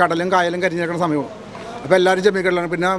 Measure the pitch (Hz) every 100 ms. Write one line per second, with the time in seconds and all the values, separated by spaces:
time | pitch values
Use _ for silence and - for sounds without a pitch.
0 | 170 165 180 185 175 180 180 170 170 170
1 | 175 147 123 - - - - - 135 185
2 | 185 190 202 190 180 175 170 170 180